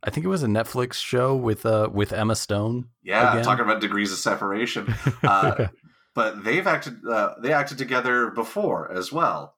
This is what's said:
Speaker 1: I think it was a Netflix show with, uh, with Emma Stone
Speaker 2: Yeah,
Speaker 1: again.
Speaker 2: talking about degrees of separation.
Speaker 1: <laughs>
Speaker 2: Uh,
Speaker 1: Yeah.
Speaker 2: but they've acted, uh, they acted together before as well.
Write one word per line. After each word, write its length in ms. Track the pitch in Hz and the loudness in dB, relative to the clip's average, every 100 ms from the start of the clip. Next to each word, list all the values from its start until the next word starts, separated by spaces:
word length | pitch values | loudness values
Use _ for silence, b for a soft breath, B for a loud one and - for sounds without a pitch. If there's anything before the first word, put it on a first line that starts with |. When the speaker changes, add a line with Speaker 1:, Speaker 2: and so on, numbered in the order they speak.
Speaker 1:
I 80 | - | -4
think 160 | 143 170 | -4 -2
it 40 | |
was 120 | 190 | 0
a 60 | 131 | 0
Netflix 460 | 107 113 127 123 | 0 -2 -2 -4
show 420 | - - 123 127 135 | -4 -2 0 2 2
with, 320 | 120 107 113 | 0 0 2
uh, 220 | 110 107 | 2 2
with 200 | 101 104 | 0 0
Emma 220 | 98 110 107 | 0 0 0
Stone 520 | - 101 107 120 120 _ | 0 -2 0 -4 -8 _
Speaker 2:
Yeah, 300 | 90 101 123 | -2 4 4
Speaker 1:
again. 100 | 113 | 4
Speaker 2:
talking 200 | 110 104 | 2 2
about 160 | 110 107 | 4 2
degrees 320 | 101 101 101 | 2 0 -2
of 60 | 95 | 0
separation. 720 | - 98 101 101 120 - 101 107 - | -2 0 -2 -2 -2 -4 -4 -2 -2
Speaker 1:
<laughs> 140 | - | 0
Speaker 2:
Uh, 300 | 143 98 95 - | 2 4 4 2
Speaker 1:
Yeah. 80 | 104 - b b b - | -2 -4 b b b -2
Speaker 2:
but 280 | 110 104 | -2 0
they've 220 | 101 147 190 | 0 0 2
acted, 400 | 156 135 113 - | 0 -2 -12 -2
uh, 280 | 110 104 - | 0 0 -2
they 100 | 120 | 0
acted 240 | 151 135 131 | 0 0 -6
together 540 | 127 127 123 123 117 | -2 0 2 2 0
before 600 | 98 110 - 202 87 76 | -2 -4 -2 -2 -2 -4
as 200 | 92 92 | -6 -4
well. 420 | 147 156 82 71 | 0 0 0 -8